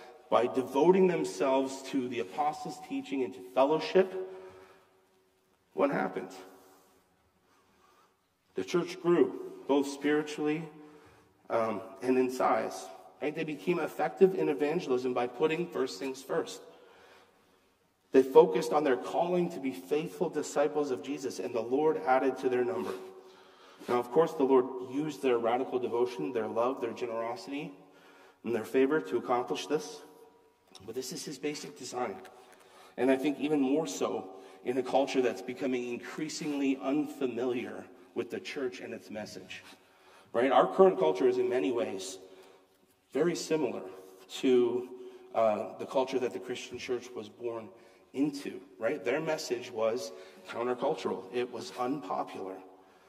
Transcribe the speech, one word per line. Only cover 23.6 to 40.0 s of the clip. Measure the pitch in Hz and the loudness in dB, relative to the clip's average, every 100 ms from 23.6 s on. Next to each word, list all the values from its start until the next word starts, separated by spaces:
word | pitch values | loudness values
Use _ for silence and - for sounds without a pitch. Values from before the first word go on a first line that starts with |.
| - - - | -20 -12 -2
Now, | 120 | 0
of | 120 | 2
course, | 160 165 | 4 4
the | - | 4
Lord | 135 131 123 - 113 | 6 6 6 -2 -6
used | 135 151 139 | -4 -4 -2
their | 135 117 | 2 4
radical | 113 123 127 127 | 4 0 0 -2
devotion, | 117 117 123 - - | -2 0 0 0 -4
their | 113 107 | -2 -2
love, | 107 123 135 | 0 0 0
their | 117 | -4
generosity, | 107 120 113 117 117 139 143 156 - - - - - - _ | -6 -6 -4 -4 -6 -8 -8 -8 -12 -20 -20 -20 -20 -20 _
and | 110 | -4
their | 117 107 | -4 0
favor | 131 135 156 | 4 4 4
to | 156 117 | 0 -2
accomplish | 110 123 123 147 - | 0 -2 0 -4 -2
this. | 151 - - - - - _ _ _ _ - 95 | -4 -4 -14 -18 -20 -20 _ _ _ _ -20 -12
But | |
this | 120 127 | -10 -8
is | 170 - | -8 -10
his | 139 | -8
basic | 147 147 - - | -6 -6 -10 -14
design. | 123 131 120 95 - - - - - - - - | -10 -6 -4 -6 -12 -20 -20 -20 -20 -20 -14 0
And | 127 | 2
I | 135 | 4
think | 147 135 | 2 -2
even | 147 151 | 0 2
more | 131 151 165 | 2 2 0
so | - 113 113 - - - - | -2 -2 -2 -6 -14 -20 -8
in | - 127 | -4 -2
a | |
culture | 123 131 139 135 | 0 2 2 2
that's | 120 107 | 2 0
becoming | - 123 139 127 123 | -6 -6 -2 -2 -4
increasingly | 117 - - 156 - 156 143 135 135 | -8 -10 -8 -8 -6 -4 0 0 0
unfamiliar | 131 147 139 - 127 113 127 120 101 98 92 - - 117 | 0 0 -2 -2 -4 -2 -2 -2 -4 -8 -14 -18 -10 -6
with | 113 | -6
the | 104 | -6
church | - 151 127 - | -8 -6 -6 -6
and | 117 | -10
its | 110 - | -12 -10
message. | 110 95 92 90 - - - _ _ | -10 -10 -12 -14 -16 -16 -20 _ _